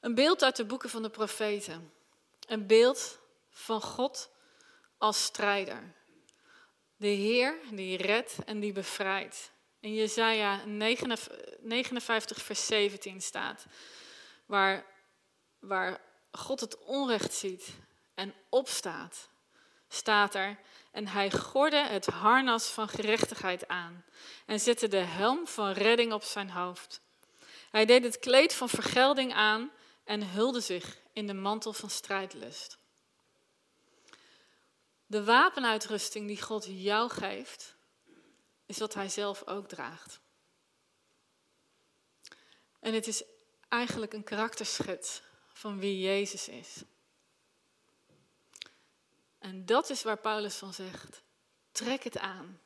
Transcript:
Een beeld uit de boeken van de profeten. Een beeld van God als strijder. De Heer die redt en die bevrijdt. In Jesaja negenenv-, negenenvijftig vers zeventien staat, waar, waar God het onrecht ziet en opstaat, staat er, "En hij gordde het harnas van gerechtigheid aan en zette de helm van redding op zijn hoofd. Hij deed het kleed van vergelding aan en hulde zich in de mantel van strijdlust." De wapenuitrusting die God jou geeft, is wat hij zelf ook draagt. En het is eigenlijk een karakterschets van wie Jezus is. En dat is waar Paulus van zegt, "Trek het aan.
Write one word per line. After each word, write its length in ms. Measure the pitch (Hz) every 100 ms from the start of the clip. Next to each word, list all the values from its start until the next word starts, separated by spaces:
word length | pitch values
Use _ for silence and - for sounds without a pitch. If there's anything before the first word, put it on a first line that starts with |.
Een 140 | -
beeld 280 | 233 285 359
uit 140 | 262 254
de 80 |
boeken 260 | 214 247 247
van 120 | 233
de 80 | 220
profeten. 800 | 214 208 - 214 208 202 165 165 _ _ _ _ _ -
Een 200 | 220 196
beeld 520 | 220 240 269 - - _ _ _
van 300 | - - 220
God 500 | - - 262 - - _ _ _ - - _ _
als 280 | 214 208
strijder. 720 | - - 202 202 185 117 180 - _ _ _ _ _ - _ _ _ _
De 100 | 202
Heer 520 | 202 208 240 254 320 294
die 260 | 214 190 185
redt 400 | 185 214 240 -
en 160 | - 214
die 120 | 208
bevrijdt. 800 | 196 185 - 196 196 - - - _ _ _
In 140 | 214
Jesaja 680 | 214 220 214 226 220 208 196
negenenv-, 640 | 208 208 214 240 262 226 - - - -
negenenvijftig 840 | 226 233 262 247 - 226 - -
vers 240 | - 208 -
zeventien 540 | 220 202 202 - 190
staat, 460 | 185 - 190 - - - - - - - - - _
waar, 400 | 208 196 196 - - _ _ _ _ _ _
waar 420 | 196 190 185 185 - _ _
God 300 | - - 262
het 180 | 220 -
onrecht 560 | - 269 269 220 -
ziet 340 | - 202 185 - - - _ _
en 200 | - 196 - _
opstaat, 800 | 247 262 - 196 160 175 - - _ _ _ _ _ _
staat 460 | - - 208 202
er, 240 | 202 190 202 - - -
"En 160 | - 202
hij 240 | 196 196
gordde 560 | - - 269 302 294 294
het 200 | 196 -
harnas 640 | - 202 247 269 226 -
van 200 | - 214
gerechtigheid 800 | - 214 226 - 233 190 180 -
aan 360 | 180 170 175 - - - - -
en 140 | 214
zette 280 | 226 233 220
de 80 | 196
helm 500 | 175 170 208 277 339
van 260 | - 208
redding 400 | 196 214 233 233
op 100 | 214
zijn 280 | - - 190
hoofd. 500 | 180 180 180 - - _ _ _ _ - - -
Hij 140 | 214
deed 200 | 220 247
het 140 | 247 226
kleed 360 | - 262 320
van 140 | - 247
vergelding 680 | - - 254 262 277 262
aan 360 | - 214 214 254 - - _
en 260 | - 208 202
hulde 300 | 185 233 247
zich 380 | 226 180 170 - _
in 140 | - 208
de 80 |
mantel 380 | 196 196 220 220
van 180 | 208 208
strijdlust." 880 | - - 196 190 - - - - - _ _ _ _ _ _ _ _ _ _ _ _ _ - _ _ _ _ _ _ _ _ _
De 180 | 214
wapenuitrusting 1000 | 208 240 339 339 247 220 - 214 - 220 208
die 160 | 202
God 240 | - 220 185
jou 420 | 190 190 208 240
geeft, 640 | - 196 196 254 - - - _ _ _ - _ _ _ _ _
is 100 | 202
wat 160 | 214
hij 140 | 208 196
zelf 380 | 196 208 196 -
ook 220 | 196 202
draagt. 520 | 175 131 165 - - _ _ _ _ _ _ _ _ _ _ _ _ _ _ _ _ _ _ _ _ - - _ _ _ _
En 140 | 226
het 120 | 220 220
is 160 | 220 - - _ _ _
eigenlijk 440 | 240 240 - 214
een 120 | 214
karakterschets 960 | 208 208 220 220 214 - 202 185 - - - _ _
van 260 | - 214 196
wie 220 | 196 196
Jezus 480 | 190 196 202 196 -
is. 340 | 123 - - - _ _ _ _ _ _ _ _ _ _ _ _ _ _ _ _ - - _ _ _ _ _ _ _
En 280 | 196 190 185
dat 240 | 233 262
is 120 | 262
waar 160 | 220 214
Paulus 360 | 220 214 208 196
van 180 | 196
zegt, 480 | 185 185 185 - - _ _ _ _ _
"Trek 320 | - 226 269
het 140 | 240 -
aan. 420 | - 185 156 190